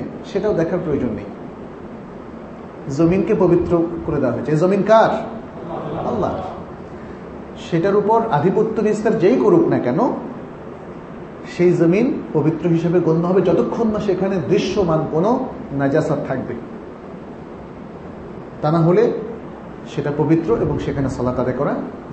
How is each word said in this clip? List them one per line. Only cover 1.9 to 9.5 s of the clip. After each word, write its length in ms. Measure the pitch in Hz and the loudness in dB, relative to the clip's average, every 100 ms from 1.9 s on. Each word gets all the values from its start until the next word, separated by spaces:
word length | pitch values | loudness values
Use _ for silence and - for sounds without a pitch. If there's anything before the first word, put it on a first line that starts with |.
| - - - - - - - - - - 139 | -14 -14 -14 -14 -14 -14 -14 -16 -12 -6 2
জমিনকে 400 | 165 190 - 190 | 4 4 2 4
পবিত্র 440 | 180 175 165 170 165 - - | 6 4 4 2 0 -4 -4
করে 100 | 147 | 0
দেওয়া 200 | - 117 | 0 0
হয়েছে। 160 | 120 | 0
এই 60 | 151 | 2
জমিন 260 | 185 196 | 4 4
কার? 260 | 185 220 175 - - - - - - 165 151 - 214 | 6 6 6 2 -4 -10 -12 -12 -10 -8 -8 -6 -4
আল্লাহ। 300 | 233 135 95 90 - - - - - - - - - - - - | -2 -2 -4 -8 -10 -14 -16 -16 -14 -14 -14 -14 -14 -14 -14 -4
সেটার 240 | 165 196 202 | 0 2 2
উপর 260 | 202 226 - | 4 2 4
আধিপত্য 500 | 147 170 220 180 - | 2 4 4 2 2
বিস্তার 380 | 214 202 226 202 | 0 2 2 4
যেই 160 | 185 - | 4 4
করুক 320 | 214 | 6